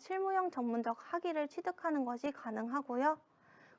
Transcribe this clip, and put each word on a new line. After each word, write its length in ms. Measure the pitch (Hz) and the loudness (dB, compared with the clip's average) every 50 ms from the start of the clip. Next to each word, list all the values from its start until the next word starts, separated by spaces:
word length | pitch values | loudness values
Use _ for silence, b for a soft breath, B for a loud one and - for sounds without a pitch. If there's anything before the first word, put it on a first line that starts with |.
실무형 500 | - - 370 381 392 381 381 381 370 349 | -4 -4 -2 0 2 2 4 2 2 2
전문적 480 | - 262 240 240 233 233 226 240 226 - | 0 0 0 2 2 2 2 0 -2 -4
학위를 480 | - - - 349 - 349 320 311 294 - | -4 -4 -2 -2 0 0 0 0 0 -2
취득하는 560 | - - 349 370 359 - - 330 302 285 262 | -2 -4 -4 -4 -4 -2 -2 0 2 2 0
것이 260 | 240 240 240 - 294 | 0 -2 -2 -2 -4
가능하고요. 880 | 277 - - 233 220 214 226 233 254 285 277 - 240 247 269 302 311 302 - B B B B B B B B B B | -4 -4 -6 -6 -4 -4 -2 -2 -2 -2 -2 0 0 2 4 4 2 0 -4 B B B B B B B B B B